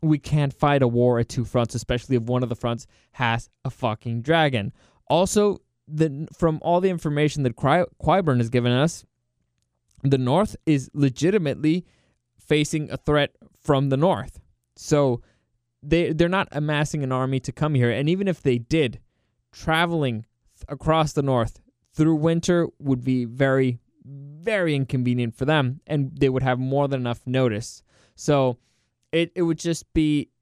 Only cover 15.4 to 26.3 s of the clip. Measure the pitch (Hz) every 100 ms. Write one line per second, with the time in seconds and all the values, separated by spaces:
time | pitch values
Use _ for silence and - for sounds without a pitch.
15.4 | _ _ _ _ 143 165 160 156 170 190
16.4 | 190 - 151 147 151 156 139 131 131 135
17.4 | - - 156 143 120 113 147 180 196 170
18.4 | 143 123 117 160 135 98 _ _ _ _
19.4 | _ - - 160 170 170 139 110 113 _
20.4 | _ _ - 147 156 160 156 - 139 127
21.4 | 110 - _ _ _ - 156 160 160 165
22.4 | 170 175 170 _ 143 131 123 127 120 123
23.4 | 135 135 131 123 _ _ - 139 143 151
24.4 | 170 220 165 143 135 131 123 123 120 -
25.4 | 131 156 131 131 - 151 135 107 139